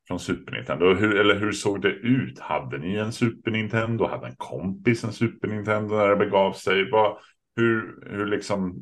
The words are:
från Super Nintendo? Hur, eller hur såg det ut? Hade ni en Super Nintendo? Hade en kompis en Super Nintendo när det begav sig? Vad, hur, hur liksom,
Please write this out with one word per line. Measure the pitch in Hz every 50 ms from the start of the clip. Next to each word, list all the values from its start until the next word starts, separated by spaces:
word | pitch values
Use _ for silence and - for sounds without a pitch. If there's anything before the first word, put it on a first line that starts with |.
| _
från | - 90 85
Super | - - 90 - - - -
Nintendo? | 58 64 71 76 78 85 92 95
Hur, | 92 107 107 104 98
eller | 104 101 98
hur | 98 104 107
såg | 101 - - 107 98 98
det | 95 98
ut? | 87 - - 117 131 131 85 62 - -
Hade | - - 78 71 67 62 67
ni | 69 76 90 101
en | 107 107 107
Super | - - 120 113 - - - 107
Nintendo? | 104 107 110 104 107 113 113 113 117 110 92
Hade | - 71 - 64
en | 62 64
kompis | - - - - 69 82 95 98 - - 120 117 113 -
en | 110 107
Super | - 120 113 - - -
Nintendo | 101 107 107 104 107 107 107 107 104 107
när | 107 104 101
det | 101
begav | 98 104 101 98 98 98 95 90
sig? | - - 101 95 98 95 95
Vad, | 107 110 107 101 - - - _ _ _ _ _ -
hur, | 120 117 117 113 110 107 - - - - -
hur | 98 101 104
liksom, | 104 104 101 - - 104 101 95 90 87 -